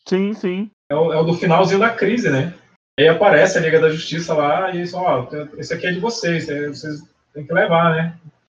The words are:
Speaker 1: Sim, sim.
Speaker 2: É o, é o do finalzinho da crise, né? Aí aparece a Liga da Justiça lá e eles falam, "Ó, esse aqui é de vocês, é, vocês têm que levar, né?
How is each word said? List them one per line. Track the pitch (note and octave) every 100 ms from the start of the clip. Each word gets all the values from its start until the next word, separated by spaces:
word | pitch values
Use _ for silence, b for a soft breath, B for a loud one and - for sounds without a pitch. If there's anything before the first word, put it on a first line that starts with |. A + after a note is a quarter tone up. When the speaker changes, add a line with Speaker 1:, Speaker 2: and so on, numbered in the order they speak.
| -
Speaker 1:
Sim, | F#3+ G3+
sim. | G#3+ F#3 F#3 G#3+ _ -
Speaker 2:
É |
o, | D3 E3
é | D#3
o |
do | E3
finalzinho | E3+ F#3 E3+ F#3+ G3
da | A3+
crise, | - G3+ A#3+ F#3+
né? | C3+ E3+ - _ _ _ -
Aí | D#3+
aparece | E3 G3+ G3 F#3+ -
a |
Liga | D#3+ D#3
da | D#3
Justiça | D#3+ - E3 E3+
lá | D#3 C#3+ F3+ F#3
e | F3
eles | F3
falam, | F3+ A#3 F#3 -
"Ó, | D3+ C#3+ D#3
esse | -
aqui | E3 F3+
é |
de | F3+
vocês, | A3+ A3+ E3+ E3 D3+
é, | C#3+ D3
vocês | C3+ D#3 D3+ - _ _
têm | D3+
que | C#3+
levar, | E3 - E3 E3+
né? | D#3+ E3 - D3+ - _